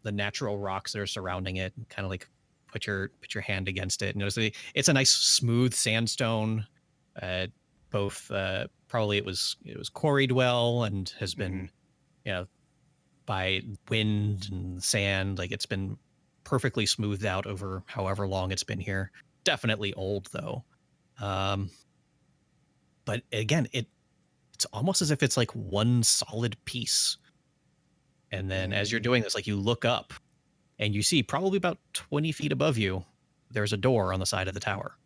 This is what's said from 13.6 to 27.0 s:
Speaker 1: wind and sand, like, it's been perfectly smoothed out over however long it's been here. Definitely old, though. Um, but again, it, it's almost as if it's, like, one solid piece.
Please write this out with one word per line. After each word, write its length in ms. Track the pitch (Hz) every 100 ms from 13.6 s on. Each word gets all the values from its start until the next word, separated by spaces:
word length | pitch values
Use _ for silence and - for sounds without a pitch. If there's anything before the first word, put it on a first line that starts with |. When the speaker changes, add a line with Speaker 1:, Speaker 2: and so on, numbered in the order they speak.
| - 101 -
Speaker 1:
wind 580 | 110 107 104 104 101 98
and 300 | 92 90 90
sand, 560 | - 110 98 98 98 95
like, 140 | 90
it's 140 | 101 -
been 320 | 95 98 104 _ _ _ _ -
perfectly 400 | 131 123 - 104
smoothed 400 | - 104 98 104
out 200 | 92 98
over 380 | 95 98 95 -
however 380 | - 95 101 101
long 240 | 95 92
it's 100 | 92
been 160 | - 104
here. 320 | 92 95 98 - - _
Definitely 500 | - 143 113 107 101 95
old, 320 | 95 101 98
though. 320 | - - - - _ _ _ _ -
Um, 480 | 101 95 98 98 98 - _ _ _ _ _ _ _ _ _ _ _ _ -
but 180 | 110 -
again, 340 | 110 110 156 -
it, 140 | 123 110 _ _ _ _ _ _
it's 120 | - -
almost 360 | 107 156 190
as 80 | 151
if 120 | 147
it's, 120 | 131 -
like, 140 | 117
one 520 | 113 98 98 113 123
solid 520 | 113 - - 110 120 - -
piece. 520 | 123 117 -